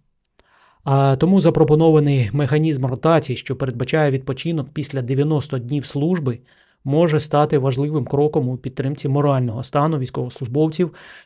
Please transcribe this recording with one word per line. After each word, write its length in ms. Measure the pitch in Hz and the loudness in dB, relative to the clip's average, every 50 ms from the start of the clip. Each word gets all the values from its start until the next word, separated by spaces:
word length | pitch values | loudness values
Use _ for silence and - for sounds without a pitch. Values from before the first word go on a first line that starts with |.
| _ _ _ _ _ _ _ _ _ _ _ _ _ _ _ _ - | _ _ _ _ _ _ _ _ _ _ _ _ _ _ _ _ -2
А 320 | 143 139 139 139 139 135 | 0 2 4 4 4 2
тому 240 | 135 156 175 196 190 | 2 2 4 4 4
запропонований 920 | - 165 - 160 160 139 151 151 160 165 156 156 147 143 143 135 117 101 | 4 4 4 4 4 4 4 4 6 6 6 4 4 4 2 2 0 0
механізм 540 | 101 143 147 127 151 151 156 160 147 131 131 | 0 -2 0 0 0 0 0 0 0 -2 -2
ротації, 500 | 131 127 - - 160 165 156 156 - 123 | -4 -4 -2 2 2 2 2 2 -2 -6
що 200 | - - - 131 | -6 -6 -8 -6
передбачає 540 | 127 139 131 123 120 135 127 - 160 151 143 | -4 -4 -4 -4 -4 -4 -2 0 0 2 2
відпочинок 580 | 135 135 131 - 131 - - 165 170 156 156 - | 0 -2 -4 -4 -6 -6 -4 -4 -4 -4 -4 -6
після 300 | - 156 139 - 139 135 | -8 -8 -8 -6 -6 -4
дев'яносто 560 | 123 117 131 131 143 151 156 143 - - 135 127 | -4 -2 0 0 0 2 0 -2 -2 -4 -6 -6
днів 280 | 113 120 147 147 123 | -4 -4 -4 -4 -4
служби, 520 | - - 139 143 165 185 170 147 131 113 - _ _ _ _ _ _ _ _ - | -4 -4 -2 0 0 0 0 -2 -4 -6 -6 _ _ _ _ _ _ _ _ -4
може 360 | 135 139 156 175 165 151 151 | 0 2 2 2 4 2 0
стати 380 | 151 - - 147 151 151 160 139 | 0 0 2 2 2 2 2 0
важливим 460 | 131 135 123 127 143 151 156 151 120 | 0 0 0 -2 -2 -2 -2 -2 -4
кроком 440 | - - 139 147 151 151 160 131 123 | -2 0 0 0 2 0 0 -2 -2
у 80 | 127 | -4
підтримці 520 | 123 - 131 - - 131 135 147 - - 139 | -6 -8 -10 -8 -6 -6 -6 -6 -4 -4 -2
морального 540 | 131 147 147 143 135 131 127 120 107 123 127 | 0 0 2 2 2 0 0 -2 -4 -6 -6
стану 340 | - - 147 147 160 160 143 | -4 -2 0 0 0 0 -2
військовослужбовців 960 | 131 120 - 131 127 123 - - 135 107 123 147 156 160 156 - 180 156 - - - - - - - | -4 -4 -6 -6 -6 -6 -8 -10 -8 -4 0 0 0 0 0 -2 -4 -4 -4 -12 -20 -20 -20 -20 -14